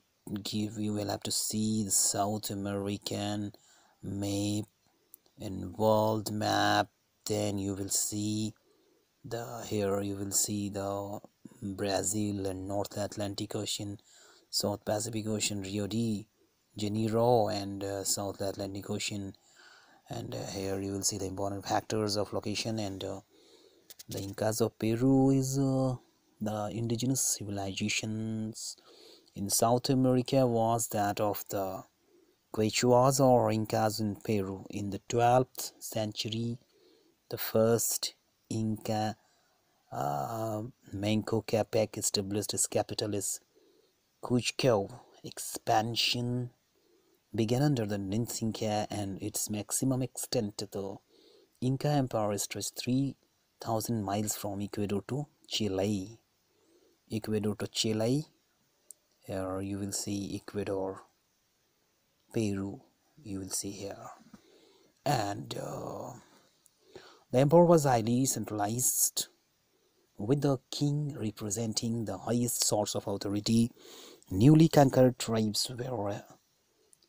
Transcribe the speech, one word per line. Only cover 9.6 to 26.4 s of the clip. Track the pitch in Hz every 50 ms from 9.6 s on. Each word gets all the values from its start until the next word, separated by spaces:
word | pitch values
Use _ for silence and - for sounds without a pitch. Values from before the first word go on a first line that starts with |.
| 107
here | - 113 104 101 98 98 101 101
you | 101 98
will | 98 101 98 98
see | - - - 107 101 101 101
the | 101 98 98 98 101 101 101 101 104 110 - - _ _ - - - - -
Brazil | 101 95 95 101 101 95 92 95 - - 107 104 104 101 98 95
and | 98 92 92 95 98
North | 101 101 101 - - 110
Atlantic | 101 98 - 107 104 101 101 - 107 - -
Ocean, | 110 101 95 - - 107 101 101 - _ _ - - - - - - _ _
South | - - - 101 104 104 -
Pacific | - 107 107 110 117 110 110 104
Ocean, | 107 110 104 - - 107 101 95
Rio | 95 98 104 101
de | 95 104 117 117 113 107 98 - - _ _ _ _ _ _ _ _ _
Janeiro, | 101 107 101 104 110 110 110 107 113 117 120 123 117 104 101
and, | 104 101 101 101 101 98 98
uh, | 98 101 98 95
South | - - 104 101 98 95 - 101
Atlantic | 98 95 98 98 98 98 101 92 -
Ocean. | 107 101 - - 110 101 98 95 92 - _ _ _ - - - - - - _ - _ _ -
And, | - 120 117 - -
uh, | 113 - -
here | 90 98 95 98 98 98
you | 98 98 98
will | 98 95
see | - 107
the | 98 98
important | 92 95 98 98 98 101 101 -
factors | - 110 101 - - 113 110 107 104 101
of | 104 98 - -
location. | 98 - 110 101 - - 113 110 110
And, | 104 98 98 95 98
uh, | 95 98 98 - _ _ _ _ _ - - - _ _ _ _ - - - - -
the | - 104
Incas | 98 101 98 - 104 113 113 -
of | 117 110 - -
Peru | 107 110 113 113 127 135 135 135 135 135
is, | 135 135 135 131 135 139
uh, | 139 135 131 131 131 131 123 - - _ _ _ _ _ _ -